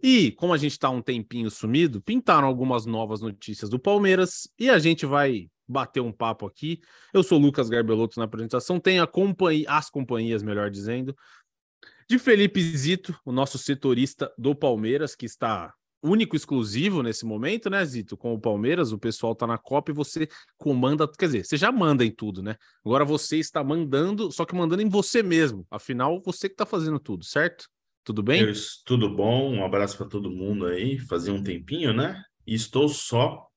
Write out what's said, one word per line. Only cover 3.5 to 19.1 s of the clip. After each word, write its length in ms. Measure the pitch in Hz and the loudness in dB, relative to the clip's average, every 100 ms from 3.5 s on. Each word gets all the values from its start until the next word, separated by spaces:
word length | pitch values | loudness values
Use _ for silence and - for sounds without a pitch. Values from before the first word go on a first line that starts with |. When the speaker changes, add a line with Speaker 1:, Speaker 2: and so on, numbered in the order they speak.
| 104 107 | -10 -6
Speaker 1:
do 80 | 123 | -2
Palmeiras 680 | 196 208 202 185 180 - - _ | 2 4 4 4 2 -2 -12 _
e 100 | 247 | 4
a 100 | 220 | 4
gente 280 | 156 160 143 | 4 2 0
vai 420 | 143 139 117 82 _ - | 2 2 0 -6 _ -6
bater 340 | 131 123 139 | -4 -2 -4
um 120 | 120 | -4
papo 320 | 104 113 110 | -4 -4 -4
aqui. 380 | 98 _ 151 165 _ - _ | -8 _ -8 -8 _ -20 _
Eu 80 | 190 | 2
sou 160 | 185 160 | 4 6
o 40 | |
Lucas 280 | 143 143 117 | 6 4 0
Garbelotto 480 | 120 113 110 113 - | 0 2 2 0 -2
na 80 | 113 | -6
apresentação, 520 | 110 113 127 - 180 | -6 -4 -4 -2 0
tenho 240 | 190 185 | 4 4
a 40 | 165 | 2
companhia, 580 | - 196 185 180 156 151 | 2 0 2 2 2 2
as 180 | 151 - | -2 -2
companhias, 540 | 143 123 120 113 110 | -8 -4 -2 -2 -2
melhor 280 | 104 104 104 | -2 -2 -4
dizendo, 460 | 101 101 123 131 139 _ - _ _ _ _ - _ _ | -6 -6 -6 -6 -10 _ -20 _ _ _ _ -20 _ _
de 120 | 247 | 0
Felipe 420 | 269 214 202 190 | 6 6 6 4
Zito, 580 | 165 156 139 185 - 165 | 0 0 0 -2 -4 -12
o 80 | - | -4
nosso 240 | 127 135 135 | -2 -2 -2
setorista 720 | - 139 135 120 135 - 139 - | -4 -2 0 2 0 -2 -10 -4
do 180 | 127 | -2
Palmeiras, 600 | 143 147 113 110 139 147 | 0 0 0 0 -2 -4
que 100 | - | -8
está 480 | 117 - 117 101 80 _ _ _ 147 | -14 -6 -4 -4 -8 _ _ _ 0
único, 300 | 214 214 156 | 2 2 -2
exclusivo 680 | - 139 107 104 185 180 | -2 -2 -2 -2 0 0
nesse 220 | 120 110 | -2 -4
momento, 460 | 113 107 135 226 208 | -6 -4 -4 -4 -2
né, 120 | 196 | -2
Zito? 320 | 170 123 101 | -2 -4 -10
Com 200 | 101 120 | -8 -6
o 40 | 110 | -4
Palmeiras, 540 | 113 104 113 175 135 | -2 0 0 0 0
o 60 | 107 | -2
pessoal 360 | 117 | -4